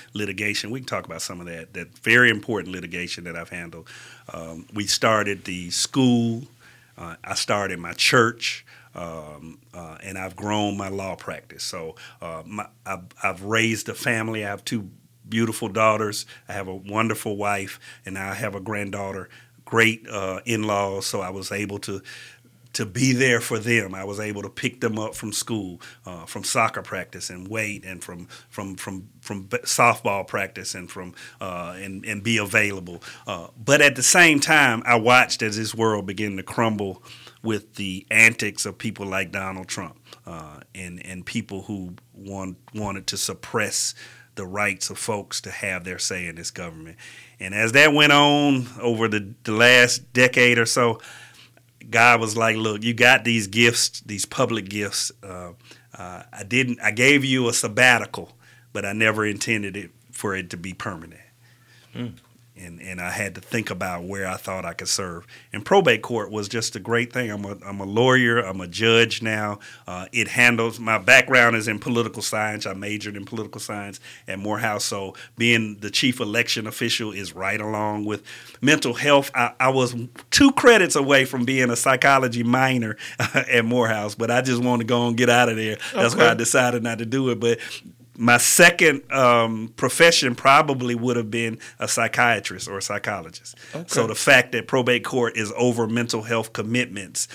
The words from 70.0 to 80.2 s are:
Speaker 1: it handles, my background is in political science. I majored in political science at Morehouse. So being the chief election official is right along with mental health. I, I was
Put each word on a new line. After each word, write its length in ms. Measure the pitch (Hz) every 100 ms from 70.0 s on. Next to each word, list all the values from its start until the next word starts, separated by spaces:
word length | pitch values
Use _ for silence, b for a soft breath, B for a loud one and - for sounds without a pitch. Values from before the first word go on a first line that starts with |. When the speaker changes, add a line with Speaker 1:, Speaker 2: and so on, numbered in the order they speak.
| 95
Speaker 1:
it 160 | 120 101
handles, 500 | 123 120 113 113 113
my 200 | 113 110
background 580 | 95 131 123 127 117 113
is 120 | 110
in 100 | 104
political 420 | 135 117 110 113
science. 460 | - 107 107 107 104
I 80 |
majored 420 | 95 101 107 107 101
in 80 |
political 380 | 101 113 104 107
science 360 | - 104 101 98 B B -
at 100 | 98
Morehouse. 460 | 104 107 117 104
So 300 | - 101 95 B B -
being 400 | 117 117 107 104
the 120 | 104
chief 300 | - 135 123
election 460 | 104 117 113 117 107
official 460 | - 117 - 107
is 220 | 98 90
right 240 | 82 95 107
along 420 | 107 107 107 104
with 180 | 104 104 B B B B
mental 320 | 135 151 135
health. 380 | 117 147 143 139
I, 200 | - 123 -
I 120 | 131
was 260 | 131 120 120 123 -